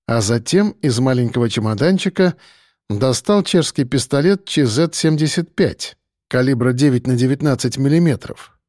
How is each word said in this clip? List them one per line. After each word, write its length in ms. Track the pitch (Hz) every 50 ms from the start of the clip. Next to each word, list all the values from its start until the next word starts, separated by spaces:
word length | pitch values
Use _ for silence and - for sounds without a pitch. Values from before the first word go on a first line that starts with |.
| _
а 160 | - 117 117 104
затем 480 | 95 117 117 117 - - 190 208 208 - _
из 180 | - 147 117 113
маленького 520 | 131 131 131 123 123 117 - 131 120 113
чемоданчика 840 | 107 117 107 110 110 101 139 170 190 185 - 196 185 - 185 180 - - _ - _ _ _ _ _ _ _ -
достал 540 | 104 101 120 131 123 - - - 208 202 -
чешский 420 | - - 175 151 - - - 135
пистолет 640 | 127 - 135 - - - 139 147 185 202 190 -
Ч 180 | - - 156 143
З 240 | 120 107 135 170 165 -
семьдесят 600 | - - 160 160 147 156 147 - 180 165 - _
пять 440 | - 185 110 - - - - - _ _ _ _ _ _ -
калибра 440 | - 127 127 135 135 117 120 127 127
девять 340 | 123 143 147 127 120 -
на 100 | 131 127
девятнадцать 600 | 117 127 127 139 139 147 151 131 - - 123 -
миллиметров, 800 | 135 135 139 151 165 175 165 127 - - - - - - - _ _ _